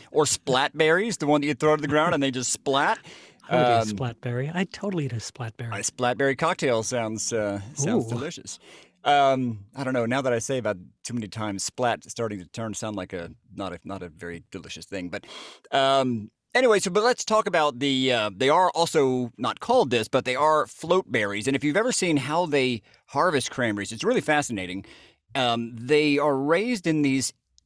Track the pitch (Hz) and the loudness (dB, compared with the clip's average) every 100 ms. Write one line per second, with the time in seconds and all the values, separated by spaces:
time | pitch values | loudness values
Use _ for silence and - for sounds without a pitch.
0 | - 151 143 - - 127 143 151 156 175 | -2 2 2 0 2 2 2 2 4 4
1 | 226 185 147 147 143 147 151 151 143 147 | 2 -2 2 2 2 0 2 2 2 2
2 | 165 160 135 131 123 - - 135 165 220 | 2 2 0 -2 -4 -4 0 2 2 0
3 | - - - _ - 123 123 117 110 104 | -6 -20 -20 _ -2 2 4 2 0 -2
4 | 127 117 123 120 139 175 185 - 202 180 | -6 -6 -6 -6 -4 -4 -6 -6 -6 -4
5 | 139 117 - - 113 - 117 104 - - | -4 -6 -10 -12 -12 -10 -10 -6 -6 -2
6 | 123 113 139 135 165 185 143 113 107 123 | -2 2 0 2 0 0 0 0 0 -4
7 | 110 110 - 113 104 101 101 147 139 220 | -4 -6 -4 -2 -2 -4 -8 -6 -2 0
8 | 113 117 147 - - - - - - _ | -2 -4 -8 -12 -16 -18 -18 -20 -20 _
9 | - 143 135 131 123 107 101 135 131 127 | 2 4 4 2 0 -6 -10 -10 -4 -2
10 | 117 131 131 117 - 131 107 95 90 _ | 0 0 0 -2 -2 -4 -2 -6 -8 _
11 | - 120 104 110 107 98 - - 123 92 | -10 -8 -8 -6 -6 -6 -6 -2 -2 -2
12 | - - 113 104 85 - 113 101 110 101 | -6 -6 -6 -6 -12 -10 -8 -8 -8 -8
13 | 92 98 85 - _ 95 95 87 - 95 | -8 -10 -10 -16 _ -12 -10 -10 -12 -12
14 | 90 78 87 85 - 95 78 - - 98 | -12 -14 -12 -12 -14 -16 -14 -16 -12 -10
15 | 87 82 - - - - - 135 135 135 | -8 -10 -14 -20 -20 -20 -4 0 2 2
16 | 131 117 104 _ _ 240 254 208 190 185 | 2 -2 -6 _ _ 2 4 4 2 2
17 | 233 240 - 220 214 175 147 123 139 131 | 2 0 0 0 2 2 2 0 0 2
18 | 131 120 107 95 135 165 180 160 165 160 | 2 2 0 2 4 4 4 2 2 4
19 | 135 127 123 - 117 107 - 254 170 120 | 2 2 -2 -4 -6 -4 2 2 4 2
20 | 110 131 127 127 151 156 127 - 160 185 | 2 0 0 2 4 4 2 -4 0 0
21 | - 117 101 101 107 135 147 160 247 - | 2 0 0 -2 -2 0 0 0 0 0
22 | 180 147 131 160 175 143 127 117 - _ | 0 0 0 -2 0 2 2 -2 -8 _
23 | _ 139 175 147 - - 117 101 98 110 | _ 0 2 2 -2 -2 -2 -2 -6 -4
24 | 185 247 - 147 139 107 90 95 - - | -2 0 0 0 0 -4 -6 -8 -12 -20
25 | - _ _ 135 123 117 117 117 123 151 | -20 _ _ -2 0 0 -4 -8 0 2
26 | 151 143 147 135 139 170 233 233 170 156 | 4 2 2 2 2 0 0 -2 0 2
27 | 143 135 123 - _ _ | 2 0 -2 -8 _ _